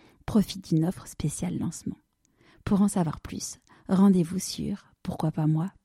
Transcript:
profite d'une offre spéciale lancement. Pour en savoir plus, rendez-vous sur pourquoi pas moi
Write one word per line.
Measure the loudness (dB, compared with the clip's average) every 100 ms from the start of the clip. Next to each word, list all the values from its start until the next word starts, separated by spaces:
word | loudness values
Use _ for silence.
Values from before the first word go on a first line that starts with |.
| -20 _ -2
profite | 0 0 -4 -2
d'une | 0 0
offre | -4 -12
spéciale | -6 -6 -4 -6 -4
lancement. | -6 -6 -10 -12 _ _ _ _ _ _
Pour | 0 4
en | 4
savoir | 2 0 -2
plus, | -10 -10 -12 -14 _ _ 0
rendez-vous | 6 6 6 4 -2
sur | -6 -6 -6 -6 _ _
pourquoi | -12 -4 -2
pas | 0 0
moi | 2 -2 -8